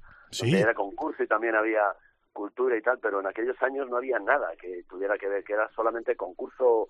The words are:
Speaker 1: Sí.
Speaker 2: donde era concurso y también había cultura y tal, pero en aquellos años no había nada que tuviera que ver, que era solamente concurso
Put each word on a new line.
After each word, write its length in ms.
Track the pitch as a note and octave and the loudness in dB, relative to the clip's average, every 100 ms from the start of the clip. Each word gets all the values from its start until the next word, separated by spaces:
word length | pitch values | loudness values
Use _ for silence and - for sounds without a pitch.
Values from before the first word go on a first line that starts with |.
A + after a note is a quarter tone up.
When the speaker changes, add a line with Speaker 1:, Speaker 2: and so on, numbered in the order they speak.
| - - - | -20 -20 -12
Speaker 1:
Sí. 140 | - A#2+ | -2 2
Speaker 2:
donde 160 | D#3+ | 4
era 120 | G#2+ | 4
concurso 480 | A2+ G2+ - D#3+ D3+ | 2 -2 -4 -6 -2
y 60 | A#2+ | 0
también 280 | A2 A2+ A2 | 0 2 2
había 260 | A2 G#2+ G2+ - _ _ _ | 2 4 2 0 _ _ _
cultura 460 | G#2 G#2 - B2+ A2+ | -10 -10 -2 0 2
y 40 | |
tal, 180 | B2 B2+ | 0 0
pero 180 | A2 G2 | 0 0
en 80 | F#2+ | -2
aquellos 340 | G#2 A#2+ B2 | -2 -4 0
años 280 | C3 C3+ C3 | -2 -2 -4
no 80 | B2 | -4
había 200 | C3 A#2 | -2 -2
nada 340 | G2+ C#3 F#2 E2 | 2 0 0 -8
que 260 | F2+ F2+ - | -12 -12 -12
tuviera 280 | F2+ G2 G#2 | -6 -4 -2
que 100 | G2 | -2
ver, 160 | G2+ | -4
que 80 | G2 | -2
era 180 | G#2 A2 - | -2 -2 -2
solamente 400 | A2+ A#2 - - | -2 -2 -4 -4
concurso 720 | A#2 - B2+ - B2+ A2+ - | -4 -8 -12 0 4 4 0